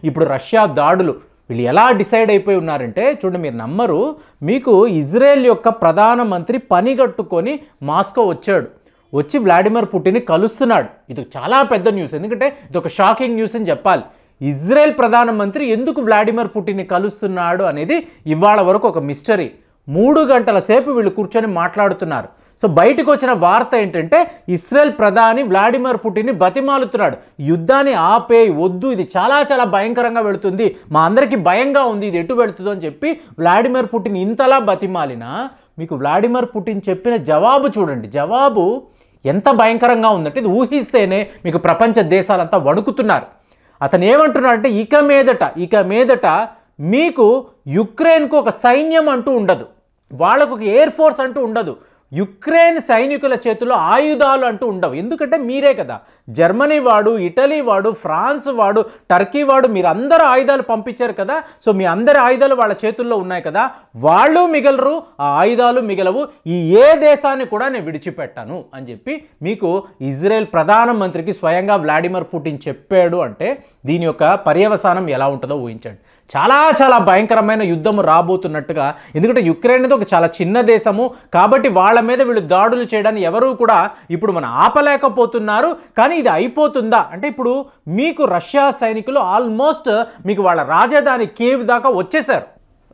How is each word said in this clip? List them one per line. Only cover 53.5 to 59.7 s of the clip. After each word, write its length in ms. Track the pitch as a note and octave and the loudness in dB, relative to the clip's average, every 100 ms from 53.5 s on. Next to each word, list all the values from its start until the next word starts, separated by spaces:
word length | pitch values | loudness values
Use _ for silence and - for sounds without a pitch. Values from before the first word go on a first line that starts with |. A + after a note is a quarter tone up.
| G#3+ A#3+ A#3 | -4 -2 0
ఆయుధాలు 680 | D#3+ A#3 D4+ C#4+ C#4 C4+ B3 | 2 2 2 2 2 2 0
అంటూ 220 | G#3+ A#3+ | -2 -6
ఉండవు." 260 | F#3+ F3 | -4 -4
ఎందుకంటే 440 | C3+ G#3+ E4 C#4+ D#4+ | -4 -6 -6 -2 -2
మీరే 360 | A#3+ C4+ C#4 | -2 0 0
కదా, 260 | G#3+ C3+ A2 _ _ - | 0 -4 -10 _ _ -12
జర్మనీ 500 | A2+ E3+ G#3+ C#4+ D4+ | 0 2 2 2 2
వాడు, 380 | B3+ G#3+ G#3+ A3+ | 4 4 2 0
ఇటలీ 440 | F3 E3+ C#4 D4+ | -2 0 0 0
వాడు, 280 | A#3+ G3 G#3 | 0 0 0
ఫ్రాన్స్ 580 | G#3+ - D#3 A#3 D4 C#4 | -4 -4 -2 -2 -4 -4
వాడు, 380 | A#3+ G3+ G#3 - - - | 0 2 2 -2 -6 0
టర్కీ 320 | F3+ G3 C#4+ | 0 0 -2
వాడు, 240 | C#4 C4+ | 2 2
మీరందరూ 580 | B3+ | 2